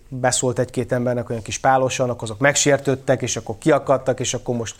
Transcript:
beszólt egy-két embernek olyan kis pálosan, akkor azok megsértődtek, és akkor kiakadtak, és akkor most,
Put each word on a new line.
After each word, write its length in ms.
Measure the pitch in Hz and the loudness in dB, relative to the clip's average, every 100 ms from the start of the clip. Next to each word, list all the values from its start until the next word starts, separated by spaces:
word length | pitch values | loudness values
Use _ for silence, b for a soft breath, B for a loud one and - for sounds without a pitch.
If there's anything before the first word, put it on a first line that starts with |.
| - | -10
beszólt 520 | 131 127 - 127 120 | -2 0 2 0 0
egy-két 320 | 123 - 120 | -2 -2 -2
embernek 380 | 127 123 123 110 | -2 0 -2 -4
olyan 120 | 117 | -8
kis 160 | 107 104 | -8 -2
pálosan, 520 | 135 131 131 - 123 | 2 4 2 0 -2
akkor 140 | 120 | -4
azok 160 | 113 107 | -8 0
megsértődtek, 840 | 139 139 143 139 139 131 - 131 | 2 4 4 2 2 0 0 0
és 140 | 123 - | 0 -6
akkor 220 | - 110 | -8 -2
kiakadtak, 600 | 156 143 139 131 131 123 | 2 4 4 0 2 -2
és 140 | 123 | -2
akkor 220 | 120 - 120 | -4 -4 -4
most, 200 | 110 - | -6 -10